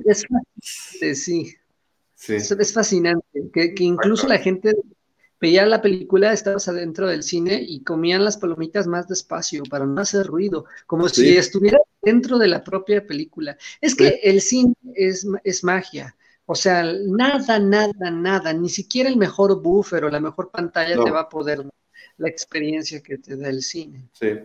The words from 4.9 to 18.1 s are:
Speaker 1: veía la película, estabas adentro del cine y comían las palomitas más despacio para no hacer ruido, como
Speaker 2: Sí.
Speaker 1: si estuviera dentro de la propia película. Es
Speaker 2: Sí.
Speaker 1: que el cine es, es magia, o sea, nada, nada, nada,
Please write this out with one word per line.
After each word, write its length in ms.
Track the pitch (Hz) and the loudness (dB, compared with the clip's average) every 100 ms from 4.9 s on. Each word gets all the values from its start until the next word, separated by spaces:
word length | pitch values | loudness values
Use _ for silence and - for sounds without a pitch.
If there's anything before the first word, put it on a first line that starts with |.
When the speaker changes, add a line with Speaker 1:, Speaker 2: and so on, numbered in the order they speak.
| _ _ _ _ - | _ _ _ _ -4
Speaker 1:
veía 260 | 165 180 208 | 2 4 4
la 140 | 220 | 4
película, 500 | 214 185 180 185 208 | 2 0 0 2 4
estabas 340 | 202 196 196 190 | 2 -2 -4 -4
adentro 400 | 175 170 160 190 | -6 -6 -4 -4
del 140 | 156 | -4
cine 400 | 151 170 175 202 | -4 -2 0 -2
y 220 | - 147 | -4 -10
comían 420 | - 165 170 185 208 | -6 -2 0 2 0
las 120 | 202 | -2
palomitas 500 | 180 160 160 208 175 | -4 -6 -6 -4 -2
más 200 | 175 180 | -4 -4
despacio 540 | 180 - 170 - 151 135 | -8 -8 -8 -8 -8 -8
para 160 | 143 135 | -6 -4
no 160 | 143 | -2
hacer 240 | 196 202 196 | -2 -2 -2
ruido, 400 | 160 202 160 - - - | -2 -2 -4 -8 -18 -6
como 200 | 165 175 | 0 0
Speaker 2:
Sí. 120 | - | 4
Speaker 1:
si 160 | 135 180 | 6 6
estuviera 400 | - 196 202 554 - _ | 4 2 4 6 4 _
dentro 380 | 202 240 233 247 | 2 4 4 2
de 80 | 202 | 2
la 160 | 170 | 2
propia 420 | - 190 190 208 202 | -2 -6 0 -2 -2
película. 500 | 147 156 - 147 - - - | -8 -8 -10 -10 -10 -16 -4
Es 100 | - | 0
Speaker 2:
Sí. 60 | 262 | 4
Speaker 1:
que 220 | - - | 4 6
el 180 | 202 196 | 4 4
cine 320 | - 254 247 240 254 196 | 4 2 4 2 -4 -2
es, 320 | 190 185 196 190 | -2 -2 -6 -6
es 200 | 202 180 | -4 -2
magia, 520 | 175 185 180 143 135 - _ _ - | 0 -2 -2 -12 -14 -18 _ _ -8
o 80 | 170 | -2
sea, 280 | 190 175 165 185 202 | 2 2 0 -2 -2
nada, 540 | 202 262 285 - 220 | 2 2 2 0 2
nada, 500 | 196 208 214 202 | 4 4 2 -2
nada, 420 | 180 | -6